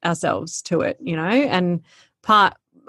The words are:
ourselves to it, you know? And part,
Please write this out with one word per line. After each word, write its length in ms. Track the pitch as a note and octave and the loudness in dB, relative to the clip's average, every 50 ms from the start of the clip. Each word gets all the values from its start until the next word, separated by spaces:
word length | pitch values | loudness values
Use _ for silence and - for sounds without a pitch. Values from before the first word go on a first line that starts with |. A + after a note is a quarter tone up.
| - | -4
ourselves 580 | E3+ E3+ E3 - D#3 - - E3 E3+ - - - | -4 -4 -2 -2 -2 -2 -2 -4 -8 -12 -12 -8
to 180 | - F3 D#3+ | -4 -2 -2
it, 160 | - - - _ | -2 -2 -4 _
you 160 | - E3+ E3 | -8 -6 -6
know? 60 | D#3+ D#3+ | -4 -2
And 600 | F#3 A3+ C4+ C#4+ - - F3+ F3+ F3 F3 E3+ - _ _ _ _ _ _ _ _ | 0 0 0 0 0 0 0 0 0 -2 -2 -6 _ _ _ _ _ _ _ _
part, 320 | - G#3+ G#3 G3 - - _ _ _ _ _ _ | 4 4 6 6 4 2 _ _ _ _ _ _